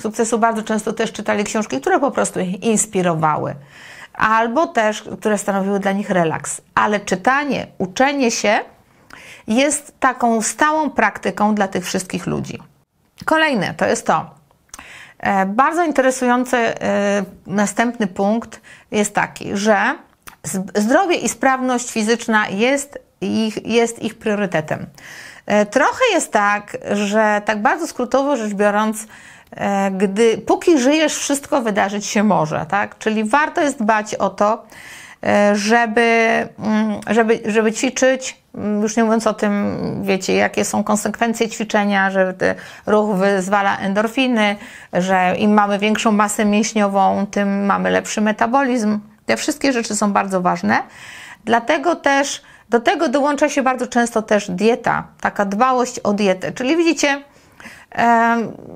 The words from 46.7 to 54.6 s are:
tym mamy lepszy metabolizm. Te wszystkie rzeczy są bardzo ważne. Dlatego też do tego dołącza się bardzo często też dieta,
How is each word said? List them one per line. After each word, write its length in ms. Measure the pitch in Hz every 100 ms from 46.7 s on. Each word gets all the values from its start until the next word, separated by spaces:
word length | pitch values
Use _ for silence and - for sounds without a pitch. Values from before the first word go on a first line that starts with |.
| 214 202 196 190 196 202
tym 340 | 202 202 196 202
mamy 260 | 190 185
lepszy 300 | 185 185 -
metabolizm. 800 | 214 214 226 277 269 247 214 214 - - -
Te 120 | 226
wszystkie 360 | - 294 277
rzeczy 220 | 247 226 208
są 180 | 208
bardzo 280 | 202 196 190
ważne. 420 | 180 175 208 247 - - - - - - 220
Dlatego 500 | 226 233 311 339 330
też 460 | 285 277 277 - - - _
do 100 | 240
tego 300 | 233 403 320
dołącza 400 | 277 285 285 294
się 140 | 294
bardzo 240 | 254 254 254
często 340 | 240 233 220
też 300 | 214 208 202
dieta, 560 | 180